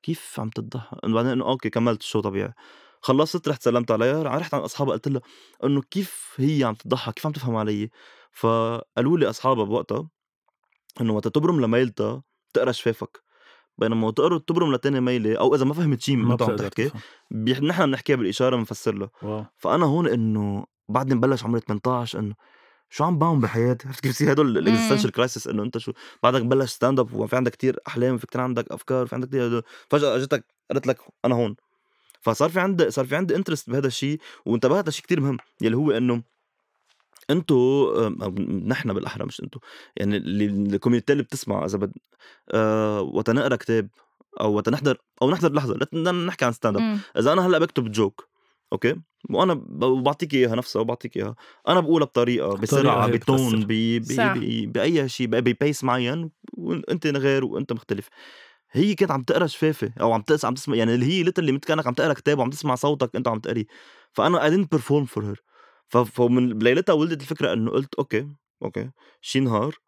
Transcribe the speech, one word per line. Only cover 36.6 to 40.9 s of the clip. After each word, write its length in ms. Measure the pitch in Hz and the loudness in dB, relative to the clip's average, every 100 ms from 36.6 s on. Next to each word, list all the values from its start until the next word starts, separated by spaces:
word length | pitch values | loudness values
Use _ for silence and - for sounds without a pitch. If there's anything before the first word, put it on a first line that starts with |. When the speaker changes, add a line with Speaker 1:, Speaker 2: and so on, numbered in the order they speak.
| _ _ _ _ _ _ - | _ _ _ _ _ _ -2
Speaker 1:
أنتو، 600 | 160 160 135 127 139 120 53 110 | -2 4 4 4 4 2 2 0
أم، 160 | - | -2
أو 80 | 104 92 90 95 92 | -6 -4 -4 -4 -2
نحن 260 | 127 127 | -2 -2
بالأحرى، 320 | 98 - 110 - | -4 -6 -8 -10
مش 160 | - | -10
أنتو، 180 | - 123 - - - - | -14 -14 -20 -20 -18 -6
يعني 220 | 101 104 | -2 -2
اللي، 280 | - 101 104 | -2 -2 0
الكوميونتي 680 | 101 101 101 123 | 0 -2 0 2